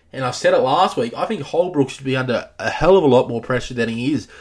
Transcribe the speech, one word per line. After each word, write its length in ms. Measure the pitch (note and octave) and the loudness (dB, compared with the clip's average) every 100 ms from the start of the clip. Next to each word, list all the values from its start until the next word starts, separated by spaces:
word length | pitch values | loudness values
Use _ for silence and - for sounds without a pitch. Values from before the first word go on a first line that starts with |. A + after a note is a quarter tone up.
| _ | _
And 120 | C3+ | -8
I 60 | B2+ | -6
said 240 | - F3+ | 0 2
it 40 | F3 | 4
last 380 | B2+ D#3 F#3+ - | 2 2 2 0
week, 160 | A#2+ - | -4 -4
I 100 | F3+ | -6
think 160 | G#3 | -6
Holbrook 480 | C3+ D#3+ F3+ D3 C3+ | -4 -2 0 0 -2
should 140 | - | -2
be 100 | C3+ | -4
under 360 | C3 B2+ G#2+ - - | -4 -2 -4 -6 -8
a 100 | A2 | -6
hell 260 | - D#3+ F#3+ | 0 4 6
of 60 | |
a 60 | D3 | 6
lot 200 | B2 A#2+ | 4 2
more 120 | A#2 | -4
pressure 340 | - B2 - | -4 -4 -4
than 140 | B2 A2+ | -4 -4
he 240 | A2+ B2+ | -4 -2
is. 160 | D3 - - | -4 -6 -20